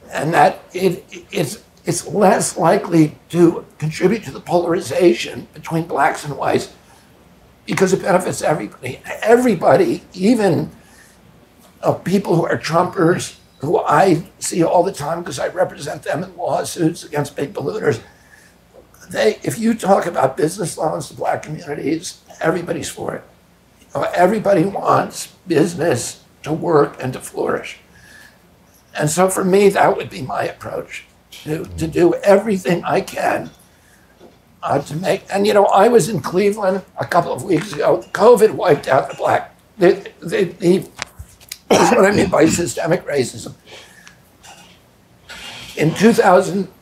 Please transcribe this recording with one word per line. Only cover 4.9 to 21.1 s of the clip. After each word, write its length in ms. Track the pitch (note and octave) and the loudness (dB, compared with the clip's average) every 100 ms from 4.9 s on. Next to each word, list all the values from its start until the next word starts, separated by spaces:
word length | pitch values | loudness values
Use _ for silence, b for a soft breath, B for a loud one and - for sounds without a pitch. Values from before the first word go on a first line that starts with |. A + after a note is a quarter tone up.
| - F3 E3+ - - - - | 2 4 4 -4 -10 -14 -16
between 320 | - E3 D#3+ | -4 -4 -2
Blacks 360 | - D#3 - | 0 0 0
and 140 | D3+ C3+ | -10 -6
whites 340 | - - - - b b b b _ - _ _ - | -2 -2 -4 -16 b b b b _ -20 _ _ -6
because 280 | E3+ F#3+ | 0 2
it 100 | F3+ | 2
benefits 400 | G3+ F#3 F3 - | 2 0 0 -4
everybody. 560 | G3 D3 G#2 - B2+ C3+ - D3 | -2 -2 -6 -10 -12 -12 -14 -6
Everybody, 800 | G#3 A#3+ B3+ F#3+ G#3 - F#3+ - - | 4 4 4 2 4 4 2 -2 -8
even, 560 | - F#3+ A#3+ G3+ D3+ D#3 b b b b b _ _ _ _ - _ | -2 2 4 2 0 -2 b b b b b _ _ _ _ -20 _
uh, 120 | F3 | -2
people 420 | - - G3 - D#3+ | -2 0 -2 2 0
who 100 | - | 0
are 140 | - | -4
Trumpers, 800 | - E3 F3 F#3 E3 F3+ - - _ _ | 0 0 0 2 2 2 -4 -14 _ _
who 220 | C#3 F#3+ | -2 -2
I 500 | - D3+ G3 D#3 - _ | 2 4 4 4 -2 _
see 260 | - F#3 | -6 0
all 200 | D#3+ F#3 | 2 4
the 80 | F3+ | 2
time 320 | G3 D3 E3+ | -2 -6 -6
'cause 160 | F3 C3+ | -8 -6
I 80 | - | -6
represent 560 | F3 F3+ - D3 - | -2 -4 -4 -12 -10
them 200 | - - | -6 -6
in 120 | F#3 - | -8 -8
lawsuits 680 | E3+ C#3 C#3+ - D#3 F3 | -4 -4 -4 -2 -2 -2
against 320 | - D3 C#3+ - | -8 -6 -6 -6
big 180 | C#3+ | -8
polluters, 480 | - C3+ G#2+ E3 A2+ - b b b b b _ - _ _ - | -6 -6 -2 -2 -2 -6 b b b b b _ -20 _ _ -10
they, 280 | F#3 A3 G3+ | 0 0 0
if 160 | - F3+ | -6 -2
you 140 | A3+ | -2
talk 320 | A#3 F3+ F#3+ F3 | 0 2 2 2
about 300 | - C3+ - | -2 -2 0
business 420 | D3+ F#3 E3+ - | -2 -2 -8 -4
loans 300 | D#3+ E3+ | -4 -4
to 40 | C3+ | -8